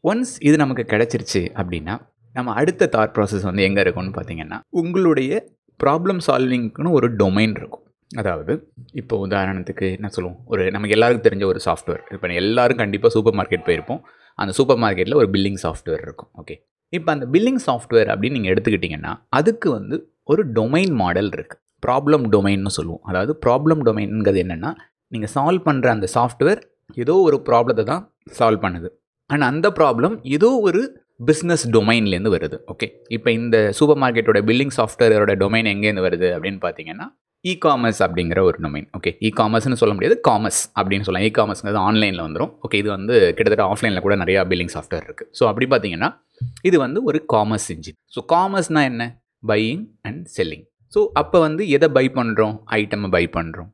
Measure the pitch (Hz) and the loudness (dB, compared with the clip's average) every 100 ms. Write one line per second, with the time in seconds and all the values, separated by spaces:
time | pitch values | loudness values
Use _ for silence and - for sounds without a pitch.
0 | 160 220 254 - 147 151 139 127 113 107 | -2 -2 -4 -2 2 4 2 -2 -2 0
1 | 117 113 - 98 87 - 90 87 78 110 | 0 -2 -2 -4 -4 -6 -6 -6 -6 -10
2 | _ _ _ 127 123 110 151 180 131 113 | _ _ _ -8 -6 0 -2 2 0 2
3 | 107 - 101 101 98 95 95 98 92 87 | 0 0 0 -2 -2 0 2 2 0 0
4 | 92 95 85 82 78 98 _ 185 165 170 | -6 -8 -10 -12 -10 -14 _ -4 -2 2
5 | 175 147 131 202 - _ _ _ 139 156 | 2 2 0 -4 -6 _ _ _ 0 0
6 | 180 185 151 127 127 127 113 - 151 147 | 0 -2 0 0 0 0 -4 -4 0 2
7 | 120 107 101 95 110 104 - - _ _ | 2 2 2 4 0 0 -10 -18 _ _
8 | _ 120 101 85 - 147 - - - 131 | _ -6 -4 -4 -4 -6 -6 -20 -16 -14
9 | - 110 98 101 95 95 90 95 95 92 | -6 -4 -2 -2 -2 -4 -8 -6 -4 -4
10 | 104 - 90 90 - 98 110 101 104 107 | -8 -8 -8 -12 -6 -2 -2 -2 0 2
11 | 117 123 104 98 98 90 - 82 - 80 | 4 4 2 2 -2 -2 -2 -4 -4 -8
12 | - 101 90 87 98 117 123 120 107 101 | -10 -10 -6 -2 0 2 2 0 -2 2
13 | 113 113 107 104 90 90 - 82 - 127 | 2 4 2 0 -2 -2 0 -2 -4 -12
14 | - _ _ - 98 92 131 120 113 92 | -12 _ _ -8 -6 0 2 4 2 0
15 | 92 143 107 98 98 95 82 78 - 78 | 2 2 4 2 0 -2 -6 -6 -6 -8
16 | - - - - - - _ _ _ 175 | -8 -18 -20 -20 -18 -18 _ _ _ -6
17 | 165 147 123 156 233 262 - 123 - 117 | -2 -4 2 2 2 0 -2 -4 2 2
18 | 104 107 120 135 95 95 113 101 90 76 | 4 0 -2 -2 0 2 2 0 -2 -6
19 | 78 - _ 127 170 226 175 113 98 151 | -10 -12 _ 2 2 2 -2 -2 -4 -8
20 | - _ - 160 170 113 110 156 190 135 | -10 _ 0 0 2 0 0 0 0 0
21 | 90 90 101 85 - - _ _ - 127 | 0 0 -2 -4 -12 -18 _ _ -2 0
22 | 143 151 117 104 98 98 98 - 82 82 | 2 2 4 2 2 0 -2 -4 -6 -8
23 | - 92 107 156 123 127 151 156 117 107 | -4 -2 -2 0 0 2 2 2 2 0
24 | 101 110 101 98 90 82 107 - - _ | -2 0 2 2 0 -4 -8 -10 -18 _
25 | _ 117 107 139 147 185 170 135 123 110 | _ -10 -6 -2 0 0 0 0 0 0
26 | 95 - 120 - 147 214 - _ _ - | -2 0 -2 0 0 0 -6 _ _ -6
27 | 120 185 175 139 - 120 120 - - 160 | 2 4 4 2 2 2 2 0 0 -4
28 | 202 _ - - 117 107 95 87 87 _ | -8 _ -20 0 2 2 -2 -6 -10 _
29 | _ _ _ 143 131 147 202 185 151 117 | _ _ _ -2 0 0 0 2 2 2
30 | 151 220 123 143 214 262 208 175 269 - | -2 -2 -4 2 2 4 2 0 -2 -10
31 | _ _ 120 151 170 165 120 113 107 117 | _ _ 0 0 2 -2 2 2 4 2
32 | 104 90 107 87 78 - - - 117 - | 2 0 0 0 -2 -10 -14 -10 -10 -10
33 | _ 117 123 113 117 113 107 - 151 143 | _ -4 0 -2 2 2 2 2 2 4
34 | 131 117 113 104 107 120 139 127 110 - | 2 2 2 2 4 2 0 -2 -2 2
35 | 117 107 104 98 98 113 113 101 107 101 | 4 4 4 2 2 2 0 0 0 0
36 | 92 87 90 87 90 98 87 80 78 92 | 0 2 0 0 -6 -4 -6 -6 -14 -14
37 | 208 _ _ _ 180 180 160 135 117 104 | -16 _ _ _ -6 0 0 2 0 0
38 | 95 87 85 87 92 82 80 73 - - | 0 0 -2 2 2 0 -6 -8 -10 -6
39 | 92 - 110 - 110 113 131 123 110 101 | -6 -2 -4 0 0 0 0 2 2 2
40 | 123 233 - 107 104 - - - 95 98 | 0 2 2 0 0 -4 -4 -4 0 -2
41 | 101 92 107 107 107 95 101 104 95 107 | -2 -2 0 0 -2 -2 -4 -2 2 2
42 | 107 90 80 78 147 - 113 104 104 98 | 0 -2 -8 -6 -6 -8 -4 -2 -2 -4
43 | 101 127 92 - 113 104 95 104 117 92 | 2 4 4 4 2 4 2 0 -2 0
44 | 98 101 87 95 92 90 85 - - 85 | 0 0 2 2 2 -2 -4 -8 -8 -10
45 | - - - - 117 107 127 131 101 85 | -10 -18 -16 0 2 2 2 0 0 -4
46 | 135 - _ _ 123 - 185 175 127 165 | -6 -6 _ _ -12 -4 2 2 2 -2
47 | 254 151 - 110 107 107 - 82 80 - | -2 -2 0 0 2 -2 -4 -12 -14 -20
48 | _ - - 170 190 196 170 156 139 117 | _ -12 0 0 2 -2 0 0 0 -2
49 | 117 - _ _ 110 107 110 156 220 _ | -8 -10 _ _ 0 0 0 -4 -10 _
50 | - 135 170 - 85 76 - _ _ 208 | -12 -12 -12 -6 -6 -6 -18 _ _ 0
51 | 214 143 151 180 156 156 156 139 156 131 | 0 0 2 4 2 0 0 4 4 4
52 | 131 131 117 107 107 107 - 110 104 104 | 0 0 -2 2 0 -2 -4 -2 -2 -4
53 | 101 90 87 - 82 82 90 | 0 0 0 -4 -6 -10 -16